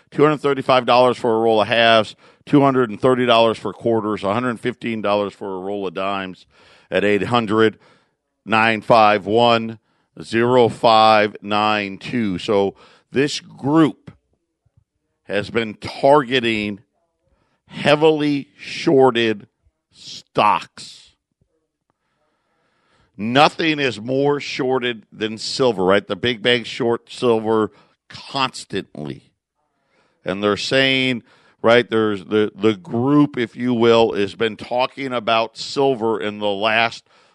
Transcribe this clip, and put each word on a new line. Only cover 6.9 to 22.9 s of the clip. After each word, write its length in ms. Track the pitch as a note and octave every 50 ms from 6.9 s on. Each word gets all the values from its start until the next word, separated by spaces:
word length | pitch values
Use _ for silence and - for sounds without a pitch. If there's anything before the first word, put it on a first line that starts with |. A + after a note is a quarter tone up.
| E2+ F#2 F#2+
eight 200 | G#2 G#2 G2+ F#2
hundred 560 | G2+ B2 A#2+ A2+ G#2 A2 A2 A2 A2 F#2 - _ _ _ _ _ _ _ _ _ _ _ _ _
nine 340 | F#2+ G#2+ A2 A2 A2+ A2+ G#2+
five 460 | - - B2 A2+ G#2+ G#2 G#2+ G#2 F2
one 540 | G2 G#2+ A#2 A#2+ A#2+ A#2 A2+ A2+ A2+ A2+ A2 _ _ _ _ _ _ _ -
zero 480 | D#2+ - A2 A2+ A#2 A#2+ B2+ B2+ A#2+ A2
five 680 | G2 - - A#2 A2+ A2 A2 A2 A2 G#2+ G#2 G#2 G2+ -
nine 560 | - G2+ G#2 G#2 G#2+ G#2+ G#2+ G#2 G2+ G2 G2 F#2+
two. 400 | - - - B2 A2+ G2+ F#2 F2
So 380 | - - G#2+ G2 G2 G2 - _ - _ _ _ _ _
this 280 | - A#2+ C#3+ D3 - -
group 720 | - - - - - C3+ D3 E3 D#3+ B2+ - - _ - - _ _ _ _ _ _ _ _ _ _ _ _ _ _ _ _ _ _ _ _ _ _
has 260 | - F#2+ G2+ G2+ -
been 240 | - A2+ A#2 G#2+ G2
targeting 1080 | - - - - - - C#3 C#3+ D3+ C3+ A2+ C3 C3 A#2 A#2 A2+ G#2+ G#2 G#2 G2+ G2 - _ _ _ _ _ _ _ _ _ _ _ _ _ _ _ _ _
heavily 800 | - - - C#3+ D3 D3+ D#3 D#3+ D#3 D3+ D3 D3 D3 C#3 C3+ - _
shorted 920 | _ - - - - - E3 C#3 C3+ C3 C3 A#2 A#2 A#2 A2+ A2 G2+ - - _ _ _ _ _ _ _ _
stocks. 1200 | _ _ - - - - - _ _ - A2+ G#2 F#2+ D#2+ - - _ - - - - - - _ _ _ _ _ _ _ _ _ _ _ _ _ _ _ _ _ _ _ _ _ _ _ _ _ _ _ _ _ _ _ _ _ _ _ _ _